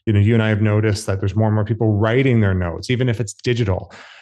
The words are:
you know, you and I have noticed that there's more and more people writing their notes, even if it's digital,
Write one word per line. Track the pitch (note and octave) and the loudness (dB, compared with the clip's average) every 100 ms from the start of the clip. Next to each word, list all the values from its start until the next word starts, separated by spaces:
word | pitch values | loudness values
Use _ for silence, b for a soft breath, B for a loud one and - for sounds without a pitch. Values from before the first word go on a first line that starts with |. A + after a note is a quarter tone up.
| - | -2
you | |
know, | G2+ | 2
you | G2+ | 4
and | A#2 | 4
I | A2 | 2
have | G#2+ | 2
noticed | G#2+ G#2 A2 G2+ - | 2 2 0 -2 -4
that | G2 | -4
there's | G2+ F#2 | -2 0
more | A2 | 0
and | G#2+ | 0
more | G#2+ | -2
people | A2+ A2+ | -2 0
writing | G2+ A2 A#2+ C3+ A#2 | 0 2 2 2 2
their | G2+ | 2
notes, | F#2 F2 E2 F#2 | 0 -2 -6 -4
even | B2 B2+ | -2 0
if | A2 | -2
it's | A2 | -6
digital, | - B2 A#2+ G#2+ F2+ F2 B B B | -6 -4 -2 -2 -4 -6 B B B